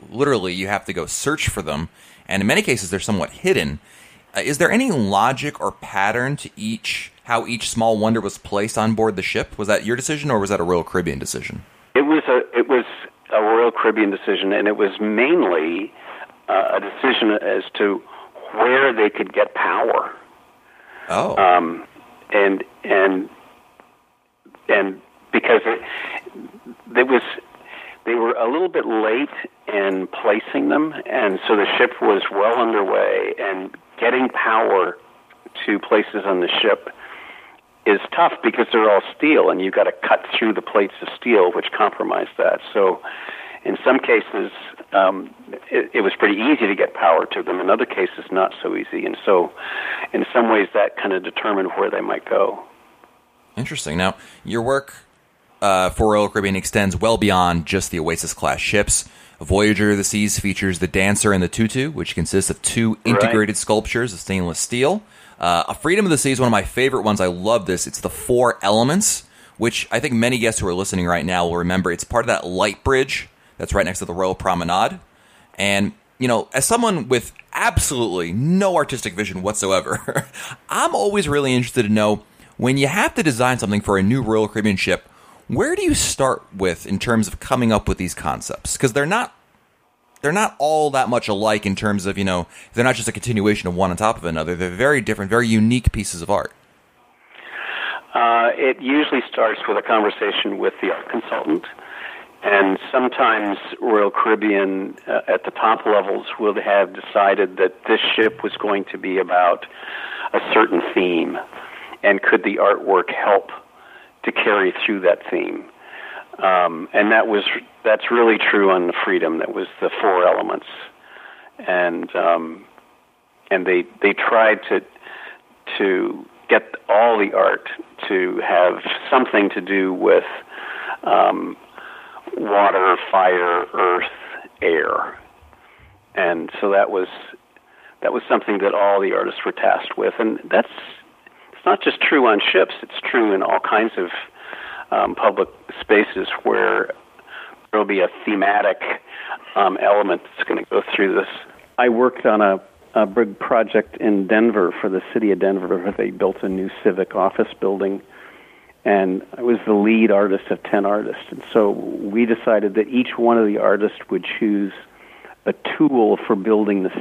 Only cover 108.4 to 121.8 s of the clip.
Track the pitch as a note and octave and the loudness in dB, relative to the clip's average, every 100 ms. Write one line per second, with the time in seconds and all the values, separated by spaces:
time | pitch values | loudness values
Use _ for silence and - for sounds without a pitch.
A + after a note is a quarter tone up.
108.4 | G#2 - G#2+ G2+ - F#2+ F#2 F#2 F2+ F2+ | -8 -4 -2 -2 -4 -8 -2 -2 2 4
109.4 | F2 F2 - - - - - - - - | 4 2 -4 -16 -14 -12 -12 -10 -4 -4
110.4 | - A2 - E2+ - G#2 F2+ E2 - - | 0 2 2 0 0 0 0 0 -2 -6
111.4 | - - - - - - G2+ G2 - A2 | -12 -16 -18 -18 -18 -2 0 2 2 2
112.4 | F#2+ G2+ G2+ G2 G2 F#2 F2 - G#2 G2 | 2 2 2 2 2 2 2 -2 2 2
113.4 | - - - - - - - _ A#2+ - | 0 -16 -20 -20 -20 -20 -20 _ -6 -2
114.4 | A2+ G2+ F#2 - - G2 F2+ - - F2+ | 0 2 2 -2 -4 0 2 0 -2 -4
115.4 | F2 E2+ - - - - - - - - | -4 -8 -12 -20 -20 -18 -16 -16 -16 -2
116.4 | G2 F#2 F2 E2 F2+ G#2+ G#2+ A2 A2 G#2 | 2 2 2 -2 -4 0 4 4 4 0
117.4 | F#2 - - - A2+ G#2+ - A#2+ A2+ G#2 | -2 -6 -10 -4 0 0 2 4 4 4
118.4 | - G#2 G2 F#2 F2 - - F2+ E2 E2 | 2 2 4 2 0 -2 0 0 0 -2
119.4 | - G2+ F#2 - F2+ - G#2 F2+ F2+ F#2 | -4 -6 -8 -4 -4 -2 0 4 4 2
120.4 | F#2 - - - - - - - - - | -2 -6 -10 -18 -20 -20 -20 -20 -20 -20
121.4 | - - G#3+ F2+ | -20 -10 -2 2